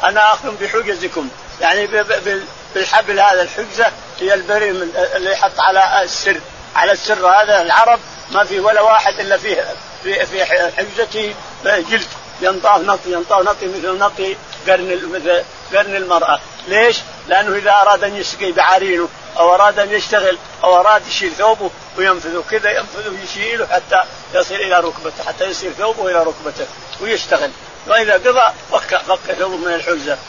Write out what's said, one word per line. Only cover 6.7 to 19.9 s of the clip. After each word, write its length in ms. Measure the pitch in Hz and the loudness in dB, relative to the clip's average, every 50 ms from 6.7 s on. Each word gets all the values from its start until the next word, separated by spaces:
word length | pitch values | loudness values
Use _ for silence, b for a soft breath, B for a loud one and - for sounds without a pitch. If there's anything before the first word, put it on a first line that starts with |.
| - | -2
على 160 | 143 165 190 202 | 0 2 2 2
السر 340 | - - 208 214 190 185 | 0 0 -2 -2 2 4
هذا. 360 | 190 185 202 214 208 208 196 170 | 4 6 6 6 4 2 2 2
العرب 380 | 170 151 190 233 226 240 233 - - - - - - | 4 4 4 6 6 4 2 0 -10 -18 -18 -16 -4
ما 140 | - 190 208 | 0 0 0
في 160 | - 190 196 | 0 0 0
ولا 200 | 190 214 220 214 | 2 2 4 4
واحد 400 | 208 220 220 214 208 202 196 - | 4 6 4 4 4 2 -2 -2
إلا 160 | 208 196 196 | -2 0 0
فيه 280 | 185 - 220 190 151 - - - - - - - - - | -2 0 -2 -2 -2 -4 -6 -8 -14 -14 -18 -18 -10 -6
في، 240 | 180 196 196 202 | -4 -2 -2 -2
في 180 | - 180 190 185 - 170 180 175 170 - | -4 -2 -2 0 0 2 0 0 0 -2
حجزته 580 | - 190 208 - 226 233 220 - 214 214 208 208 - - - - - - | -4 -6 -6 -2 -4 -4 -4 -2 -6 -6 -6 -8 -12 -16 -18 -18 -6 -2
جلد 420 | 196 208 190 160 - 214 226 - - - - - - - - | 0 0 0 0 -2 -2 -2 -2 -4 -12 -16 -18 -18 -12 -2
ينطاه 380 | 185 185 190 185 - 214 208 190 | -2 -2 -2 2 4 4 4 4
نطي، 340 | 185 196 196 185 - 180 180 | 4 2 -2 -2 -2 -4 -4
ينطاه 300 | 170 175 - 214 196 185 | -4 -2 0 2 2 2
نطي 240 | 202 208 - 208 | 2 0 -2 -4
مثل 320 | 185 190 190 156 185 185 190 | -8 -8 -6 -6 -4 -2 0
نطي 380 | 202 202 196 196 190 190 196 - - - - - - | 0 -2 0 -2 -6 -6 -6 -8 -12 -18 -18 -10 0
قرن 260 | 190 190 180 175 190 180 | 2 2 2 2 -2 -6
ال-، 160 | 180 - 170 | -6 -6 -8
مثل 340 | 170 190 147 170 175 175 - - - - - - 190 | -8 -6 -2 0 0 0 0 -4 -14 -20 -16 -2 0
قرن 240 | 196 202 202 196 | 0 0 0 -2
المرأة. 440 | 196 190 180 180 170 165 165 147 143 - - - - - 180 | -6 -2 0 2 2 2 2 0 -2 -2 -12 -18 -16 -8 -2
ليش؟ 280 | 190 208 226 240 226 - - - - - - - | 2 4 4 4 2 0 -6 -12 -18 -18 -4 0
لأنه 280 | 180 190 208 208 190 | 0 0 2 0 -2
إذا 140 | 202 202 208 | -2 2 4
أراد 340 | 196 208 196 208 208 185 196 | 4 6 6 6 4 2 2
أن 120 | 202 202 | -4 -4
يسقي 360 | 202 180 - - - 196 190 170 | -6 -8 -8 -8 -6 -6 -2 0
بعارينه 560 | 165 165 165 185 190 190 196 180 170 175 170 - - - - - - | 2 4 4 4 2 2 0 0 -2 -2 -4 -8 -14 -20 -14 0 2
أو 160 | 170 175 180 | 4 4 6
أراد 240 | 185 202 208 202 202 | 6 6 4 4 2
أن 140 | 202 202 | -2 0